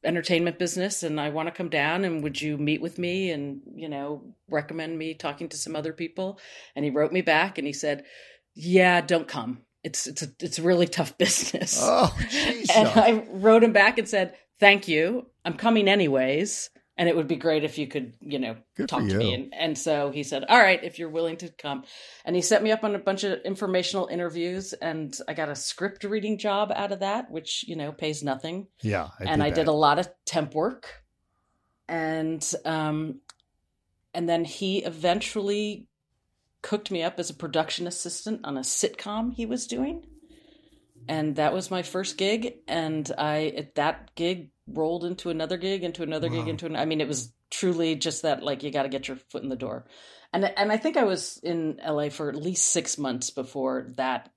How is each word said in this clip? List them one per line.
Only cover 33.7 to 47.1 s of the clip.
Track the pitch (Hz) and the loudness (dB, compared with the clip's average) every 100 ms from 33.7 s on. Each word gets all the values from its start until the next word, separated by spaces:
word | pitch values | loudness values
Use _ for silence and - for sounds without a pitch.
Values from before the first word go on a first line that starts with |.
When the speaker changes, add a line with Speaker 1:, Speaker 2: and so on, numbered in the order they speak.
| _ _ _ _ | _ _ _ _
Speaker 1:
and | 175 170 | -4 0
then | 170 165 | 0 0
he | - 196 196 | -4 -2 -2
eventually | - 165 175 185 - 220 202 208 214 208 - _ _ _ _ _ _ _ | -2 -2 0 0 -2 -4 -2 -2 -4 -6 -14 _ _ _ _ _ _ _
cooked | - 208 208 | -6 -4 -2
me | 185 | -2
up | 165 180 | -2 -2
as | 165 | -8
a | |
production | 151 160 156 156 - 175 | -6 -2 0 0 -2 -6
assistant | 175 175 - - 220 | -6 -8 -8 -6 -6
on | - 139 | -4 -6
a | |
sitcom | 131 - - - 208 214 233 | -4 0 -2 -2 -8 -4 -4
he | 247 220 | -4 -4
was | 240 - | -4 -6
doing. | 240 269 330 - - _ - _ _ _ _ _ _ - | -4 -4 -6 -12 -20 _ -20 _ _ _ _ _ _ -6
And | 160 156 147 | -2 -2 2
that | 151 | 0
was | 180 - | 0 -4
my | 185 | -6
first | 160 185 185 - | -4 -4 -6 -2
gig. | 190 220 233 - - | 0 0 -2 -8 -4
And | 165 160 156 143 - | -2 -2 -4 -4 -2
I, | 151 151 | 0 0
it, | 156 - 147 - | -2 -4 -6 0
that | 147 160 - - | 0 -2 -10 -4
gig | 170 185 156 _ - | -2 -2 -8 _ -12
rolled | 139 160 175 175 | -4 -2 -2 -4
into | 185 180 | -6 -6
another | 160 160 180 | -4 -4 -4
gig, | 185 196 | -2 -4
into | 175 165 | -4 -6
another | 156 156 165 | -4 -2 -2
gig, | 165 156 | -2 -4
Speaker 2:
Wow. | |
Speaker 1:
into | 156 165 | -6 -6
an, | 156 | -2
I | 156 | 0
mean, | 160 | 0
it | |
was | 143 | 0